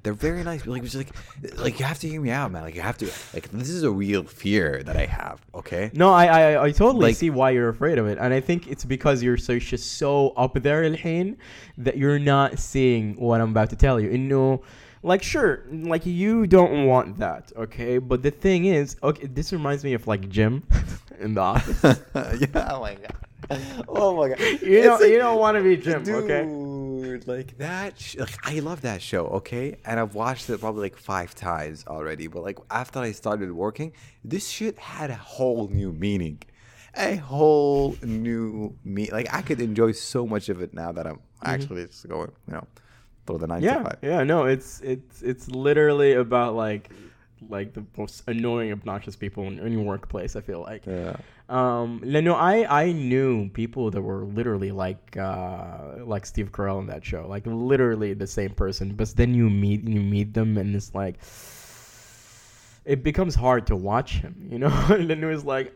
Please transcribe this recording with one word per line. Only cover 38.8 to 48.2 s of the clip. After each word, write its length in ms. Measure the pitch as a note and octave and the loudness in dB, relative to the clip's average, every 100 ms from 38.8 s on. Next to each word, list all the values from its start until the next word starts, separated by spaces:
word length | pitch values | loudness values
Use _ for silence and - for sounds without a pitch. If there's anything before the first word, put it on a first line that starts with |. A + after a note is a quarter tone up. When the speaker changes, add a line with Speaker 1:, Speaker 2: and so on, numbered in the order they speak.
Speaker 1:
me-, 260 | F#2+ G2 G#2 | -8 -6 -4
like, 220 | G#2+ A#2+ | -4 -4
I 80 | D3 | -6
could 200 | C#3+ C3+ | -4 -4
enjoy 320 | A#2 G#2+ A2+ | -2 2 2
so 340 | A2 - C3 A#2+ | 2 -4 -4 -2
much 220 | G#2 - | -4 -4
of 100 | F2+ | -6
it 140 | F2+ | -6
now 180 | E2 E2+ | -8 -8
that 140 | E2+ E2 | -8 -8
I'm 140 | D2 - - | -10 -18 -12
Speaker 2:
Mm-hmm. 100 | E2 | -6
Speaker 1:
actually 320 | G#2+ C#3 F2+ F2 | -6 -6 -10 -12
just 200 | - F2 | -16 -12
going, 260 | D#2+ D#2+ - - | -10 -10 -14 -14
you 60 | |
know, 120 | E2 - _ _ _ _ _ - | -14 -14 _ _ _ _ _ -10
through 120 | E2 | -8
the 80 | E2 | -6
nine 160 | E2+ | -2
Speaker 2:
Yeah, 120 | E3+ D4 | 0 0
Speaker 1:
to 40 | |
five. 140 | A#3 - | -2 -6
Speaker 2:
yeah, 200 | C3+ E3+ | -4 0
no, 200 | C3+ E3+ | 2 2
it's, 360 | C3 C3 C3 - | 2 0 -4 -14
it's, 420 | C3+ C3 - - | -8 -8 -10 -10
it's 260 | A#2+ B2+ - | -8 -6 -8
literally 640 | B2+ C#3 D3 D3+ C#3+ C#3+ | -4 2 4 4 6 4
about, 420 | B2+ A#2 B2 A#2+ | 4 4 2 0
like, 360 | A2 A2 G#2 - - - _ _ _ A2 | -2 -4 -4 -10 -20 -20 _ _ _ -12
like, 240 | G2+ G2+ | -8 -8
the 100 | - G#2 - | -12 -14 -12
most 260 | G#2 - | -12 -10